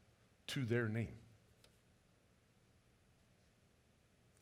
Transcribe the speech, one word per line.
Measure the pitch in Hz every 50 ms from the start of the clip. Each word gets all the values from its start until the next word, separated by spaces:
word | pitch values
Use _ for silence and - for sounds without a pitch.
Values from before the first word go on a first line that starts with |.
| - - - - - - - - - -
to | - 147 131
their | 107 117 120 117 107
name. | 107 117 113 - - - - - - - - - - - - - - - - - - - - - - - - - - - - - - - - - - - - - - - - - - - - - - - - - - - - - - - - - - - - - - - - - - -